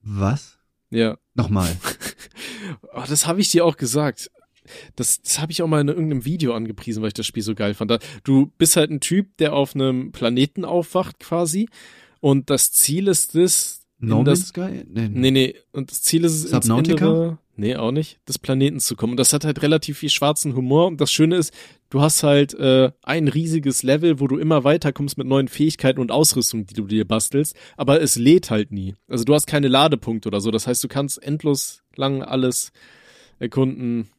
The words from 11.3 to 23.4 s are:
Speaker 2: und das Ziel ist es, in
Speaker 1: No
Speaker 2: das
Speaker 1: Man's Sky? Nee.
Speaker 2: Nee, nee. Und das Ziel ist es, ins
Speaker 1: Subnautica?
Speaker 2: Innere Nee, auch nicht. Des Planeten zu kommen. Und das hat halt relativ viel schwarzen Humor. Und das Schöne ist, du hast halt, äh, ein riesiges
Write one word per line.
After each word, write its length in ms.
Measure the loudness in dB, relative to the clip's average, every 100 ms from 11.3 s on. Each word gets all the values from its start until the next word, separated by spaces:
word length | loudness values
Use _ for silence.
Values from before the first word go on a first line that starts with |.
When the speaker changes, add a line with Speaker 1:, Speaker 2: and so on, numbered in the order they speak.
| -4 -2 -2 -4 -8 -20 -20 _ _
Speaker 2:
und 280 | 2 2 2
das 240 | 0 2
Ziel 360 | 2 0 0 2
ist 260 | 0 0
es, 480 | 2 2 2 -2 -10 _ _
in 80 | 0
Speaker 1:
No 140 | 2
Speaker 2:
das 140 | 4 2
Speaker 1:
Man's 80 | 0
Sky? 360 | -8 -8 -10 -10
Nee. 200 | -6 -4
Speaker 2:
Nee, 200 | 0 2
nee. 240 | 4 2 -2 _
Und 180 | -10 -8
das 120 | -4
Ziel 220 | 0 2
ist 80 | 2
es, 120 | 0
ins 220 | 0 0 2
Speaker 1:
Subnautica? 380 | 2 2 2 2
Speaker 2:
Innere 320 | 2 0 -6 _ -6
Nee, 200 | -4 -2
auch 160 | -2
nicht. 260 | -2 -6 -12 -12
Des 120 | -10
Planeten 400 | -2 0 0 0
zu 160 | -6 -4
kommen. 160 | -4
Und 40 | 2
das 120 | 2
hat 120 | 2
halt 180 | -2 -2
relativ 360 | 2 2 0 -8
viel 100 | -4
schwarzen 460 | 0 0 0 -2 -2
Humor. 320 | 2 4 2
Und 120 | 0
das 120 | -2
Schöne 240 | 2 4 4
ist, 180 | -2 -6 -20 _ _
du 120 | 2
hast 240 | 2 4
halt, 280 | 4 4 4
äh, 360 | 0 4 6 4 0
ein 260 | -4 0 2
riesiges 560 | 0